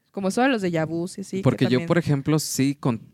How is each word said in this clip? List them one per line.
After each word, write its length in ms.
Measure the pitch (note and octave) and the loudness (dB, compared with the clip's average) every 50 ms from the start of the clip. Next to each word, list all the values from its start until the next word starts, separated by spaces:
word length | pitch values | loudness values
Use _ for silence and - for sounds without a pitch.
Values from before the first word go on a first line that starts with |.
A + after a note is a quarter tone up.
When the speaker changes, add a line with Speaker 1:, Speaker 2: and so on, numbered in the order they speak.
| _ _ | _ _
Speaker 1:
como 180 | - G3 F#3+ F#3+ | -10 -4 -4 -2
eso 120 | G3 A#3+ | 2 2
de 60 | B3 | 2
los 160 | C#4+ C4 A3 F#3+ | 4 2 2 0
déjà 240 | F3+ E3+ D#3+ D#3+ | 0 0 0 -2
vus 300 | D#3 E3 E3+ F3 F#3 - | -2 -2 -4 -4 -6 -8
y 40 | - | -12
así, 160 | G3 - - | -12 -8 -6
que 60 | F#3+ - | 0 0
Speaker 2:
Porque 220 | - B2 - C3 | 0 2 2 2
yo, 60 | A#2 | 2
Speaker 1:
también 160 | B2 B2+ E3 | 2 0 2
Speaker 2:
por 100 | E3 E3+ | 2 0
ejemplo, 420 | E3+ D#3+ - D3 C#3 C#3 D3+ D3+ D3+ | 0 2 2 0 0 0 0 0 0
sí, 360 | - - - - C3 C#3+ C#3 | 0 -2 -2 0 0 0 0
con... 260 | - - C3+ A2+ - - - | -2 -2 -2 -2 -2 -8 -16